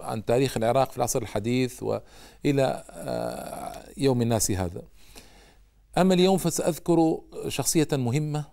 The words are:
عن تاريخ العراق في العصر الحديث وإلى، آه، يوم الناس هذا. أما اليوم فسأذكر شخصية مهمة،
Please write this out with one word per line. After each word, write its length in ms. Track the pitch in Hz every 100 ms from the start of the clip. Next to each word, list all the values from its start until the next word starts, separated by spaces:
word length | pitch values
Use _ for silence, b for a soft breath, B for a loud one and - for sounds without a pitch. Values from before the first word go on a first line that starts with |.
عن 240 | - 120
تاريخ 320 | 107 120 135 117
العراق 340 | 110 131 131
في 60 | -
العصر 260 | 123 131
الحديث 600 | 107 107 110 127 123 -
وإلى، 1000 | 107 107 - - - - 143 139 135 - -
آه، 920 | - 135 120 120 - - - - - - -
يوم 260 | 135 120
الناس 280 | 117 113 -
هذا. 320 | 95 90 90 - b b b b b b b b b _ 165
أما 160 | 185
اليوم 220 | 180 185 190
فسأذكر 840 | 165 - 185 151 - 165 160 - - - 139
شخصية 400 | - 127 165 147
مهمة، 520 | 139 120 143 151 147 143